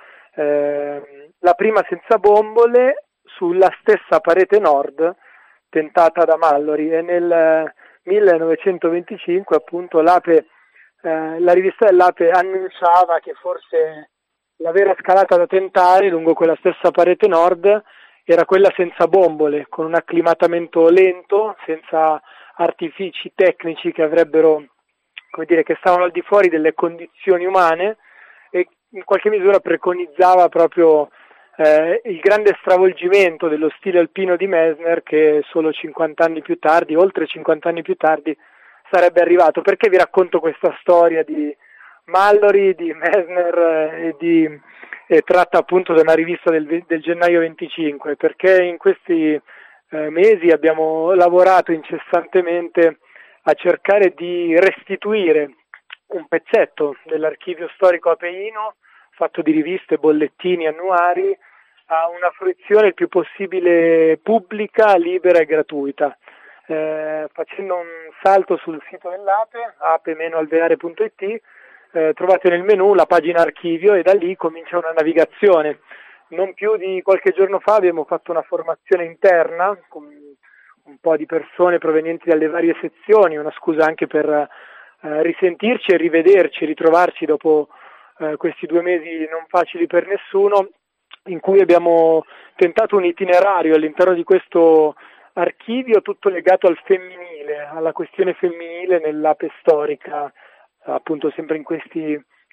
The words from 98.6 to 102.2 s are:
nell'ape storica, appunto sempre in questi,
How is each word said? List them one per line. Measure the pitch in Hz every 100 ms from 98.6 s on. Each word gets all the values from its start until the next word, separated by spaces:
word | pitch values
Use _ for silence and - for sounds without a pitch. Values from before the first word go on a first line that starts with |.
| 170 170 180 180
nell'ape | 156 151 156 151 165 -
storica, | - 151 151 143 - 151 143 _ _ _ _ _ -
appunto | 135 - 156 160 -
sempre | 156 156
in |
questi, | 143 160 - 165 156 147